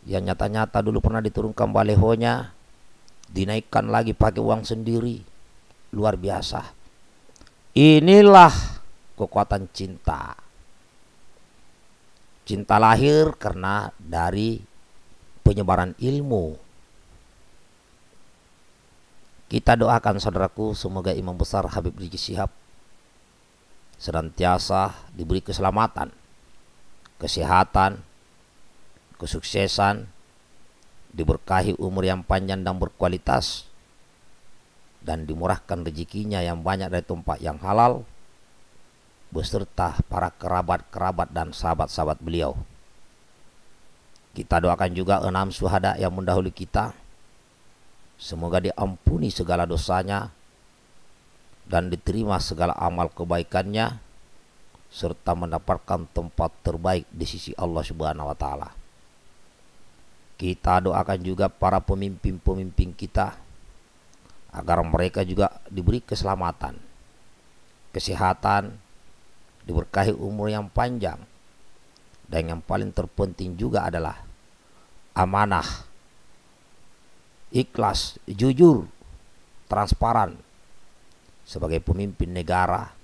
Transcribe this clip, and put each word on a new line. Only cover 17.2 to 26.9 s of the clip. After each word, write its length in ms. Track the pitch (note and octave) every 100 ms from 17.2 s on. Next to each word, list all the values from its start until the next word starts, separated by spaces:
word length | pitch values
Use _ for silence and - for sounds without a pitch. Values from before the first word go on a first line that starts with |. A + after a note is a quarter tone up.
| - - - - - _ _ - - - - - _ _ - _ _ - _ - - - -
Kita 240 | A#2 - A#2
doakan, 400 | A2+ A#2 - G2+
saudaraku, 560 | G#2+ F2+ F#2+ - A2
semoga 400 | G#2 - F#2+ F#2
Imam 240 | D2+ F#2 F2+
Besar 320 | F2+ G2 F2+
Habib 240 | G2+ F2+ -
Rizik 160 | F2 F#2
Syihab 320 | - G#2+ G2 - - - - - _ - _ _ _ _ _ - - -
senantiasa 960 | - E2 D#2+ - F2+ F2+ - F#2+ G2 - -
diberi 320 | - D#2+ F#2 -
keselamatan, 640 | F2+ F#2+ G2 A2 - - - - - - - - - -